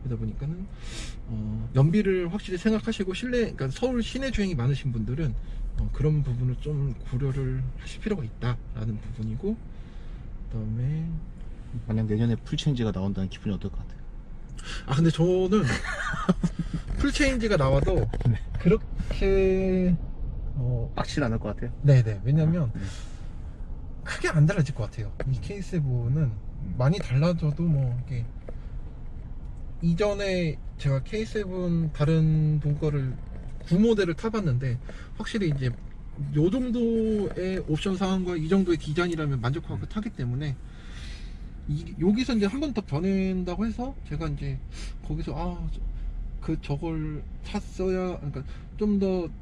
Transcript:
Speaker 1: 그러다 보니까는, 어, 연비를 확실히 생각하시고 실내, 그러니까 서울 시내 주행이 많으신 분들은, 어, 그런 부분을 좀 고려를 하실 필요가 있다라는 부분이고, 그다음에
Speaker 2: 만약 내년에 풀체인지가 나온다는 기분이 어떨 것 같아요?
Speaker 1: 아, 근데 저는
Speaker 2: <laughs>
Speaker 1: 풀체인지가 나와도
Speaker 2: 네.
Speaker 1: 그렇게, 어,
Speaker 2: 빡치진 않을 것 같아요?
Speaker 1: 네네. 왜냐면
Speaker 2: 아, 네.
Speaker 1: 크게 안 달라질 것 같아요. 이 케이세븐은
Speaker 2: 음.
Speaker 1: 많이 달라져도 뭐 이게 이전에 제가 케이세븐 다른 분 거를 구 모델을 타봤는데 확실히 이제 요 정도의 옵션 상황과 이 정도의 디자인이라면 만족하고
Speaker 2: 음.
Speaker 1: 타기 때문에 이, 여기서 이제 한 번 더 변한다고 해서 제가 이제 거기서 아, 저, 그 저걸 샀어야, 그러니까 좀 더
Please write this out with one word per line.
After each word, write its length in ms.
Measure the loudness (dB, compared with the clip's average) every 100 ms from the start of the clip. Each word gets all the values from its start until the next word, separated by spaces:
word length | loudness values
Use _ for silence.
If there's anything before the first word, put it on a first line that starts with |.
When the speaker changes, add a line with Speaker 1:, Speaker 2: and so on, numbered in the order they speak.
Speaker 1:
그러다 160 | -4 -4
보니까는, 460 | -4 -4 -4 -6 -8 -10 -10 -8 -8 -8 -6
어, 420 | -6 -4 -4 0 6
연비를 580 | 6 6 4 2 0
확실히 240 | -4 -4 -2
생각하시고 560 | 2 2 0 -2 -2
실내, 380 | -2 -2 0 0
그러니까 180 | 0 -4
서울 320 | 0 0 2
시내 300 | 0 -2 -2
주행이 240 | 0 0 2
많으신 360 | 2 2 0
분들은, 400 | -2 -2 0 0 -2 -4 -4 -4 0
어, 100 | 0
그런 300 | 2 4 4
부분을 320 | 2 0 0 0
좀 320 | -2 -2 -2 -2 -4
고려를 500 | -2 0 0 0 0 -2 -4
하실 220 | -8 -6
필요가 220 | -2 -2
있다라는 760 | -4 -4 -2 -2 -4 -4 -4 -4
부분이고, 540 | -6 -6 -4 -2 -2 -4 -6 -12 -12 -10 -10 -10 -10 -10 -6
그다음에 580 | -4 -4 -2 -2 -2 -2 -4 -6 -10 -10 -10 -8 -8 -2
Speaker 2:
만약 180 | 0 2
내년에 280 | 2 4 2
풀체인지가 540 | -2 0 2 2 2
나온다는 380 | 2 0 0 -2
기분이 240 | -2 -4 -2
어떨 140 | -4
것 80 | -6
같아요? 220 | -8 -10 -10 -12 -12 -12 -10 -10 -8 -8 -2
Speaker 1:
아, 100 | 4
근데 140 | 4
저는 540 | 6 4 4 4 4 4 0 -2 -4 -4 -4 0
Speaker 2:
<laughs> 680 | 2 2 -2 -4 -4 -4 0
Speaker 1:
풀체인지가 580 | 0 4 2 4 2 4
나와도 380 | 6 6 4 4 2 2 2
Speaker 2:
네. 100 | 2 0 2
Speaker 1:
그렇게, 1400 | 4 4 2 -4 -2 2 4 6 6 4 4 4 4 4 2 -4 -4 -4 -4 -2
어, 360 | 0 0 0 -2
Speaker 2:
빡치진 280 | -2 0
않을 160 | 0 0
것 160 | -2 -4
같아요? 160 | -6 2
Speaker 1:
네네. 400 | 6 8 6 0
왜냐면 480 | 2 4 4 4 0 -2
Speaker 2:
아, 20 |
네. 80 | -6 -6 -8 -8 -8 -8 -10 -10 -8 -8 -8 -8
Speaker 1:
크게 260 | -8 -4 0
안 160 | 6 6
달라질 300 | 6 0 0
것 80 |
같아요. 280 | -4 -4 -6 -4 -2
이 80 | -2
케이세븐은 760 | -4 -6 -4 -2 0 0 0 2
Speaker 2:
음. 580 | 2 0 -6 -6 -6 2
Speaker 1:
많이 220 | 4 4
달라져도 640 | 2 4 4 4 0 2
뭐 360 | 2 4 2 0 -2
이게 180 | -4 -4 -6 -8 -8 -8 -8 -8 -8 -10 -8 -8 -8 -8 -8 -8 -2
이전에 760 | 2 4 2 2 0 2 0 -2 -6 -4
제가 240 | 0 0
케이세븐 880 | 0 -4 -2 -2 -2 -2 0 2 2
다른 680 | 2 4 6 6 6 4 4
분 180 | 2 2
거를 380 | 2 0 -2 -4 -8 -8 -8 -8 0
구 140 | 6
모델을 340 | 6 6 4
타봤는데 640 | 2 0 0 2 2 2 -2 -4 -10 -10 -8
확실히 320 | -4 0 0
이제 220 | 2 0 -2 -8 -10 -12 -8 -2 4
요 140 | 4
정도의 1120 | 4 0 2 4 4 4 2 0 -2 -2 -2 0
옵션 300 | 0 2 2
상황과 380 | 2 2 2 0
이 120 | 4
정도의 300 | 4 6 2
디자인이라면 640 | 2 2 2 2 0 2
만족하고 340 | 0 0 -2 -6
Speaker 2:
음. 80 | -4
Speaker 1:
타기 200 | -4 -4
때문에 440 | -4 -2 -2 -2 -4 -8 -12 -12 -10 -10 -10 -10 -10 -10 -10 -4
이, 280 | -4 -4 0
여기서 320 | 2 4 4 2
이제 100 | 2
한 120 | 2
번 140 | -2
더 80 | -2
변한다고 840 | -2 0 2 2 2 0 -2 -2 -2
해서 300 | -2 -6 -6 -6
제가 180 | -4 -4
이제 300 | -4 -4 -4 -6 -8 -8 -8 -6
거기서 260 | -4 -4 -2
아, 320 | -4 -2 -4
저, 80 | -4 -4 -4 -6 -6 -6 -6
그 180 | -4 -4
저걸 640 | -2 -4 -2 -4 -4 -6 -8 -10
샀어야, 760 | -6 -6 -6 -4 0 0 -2 -4
그러니까 260 | -6 -6 -8 -10 -10 -2
좀 220 | 2 4
더 300 | 4 2 -2 -6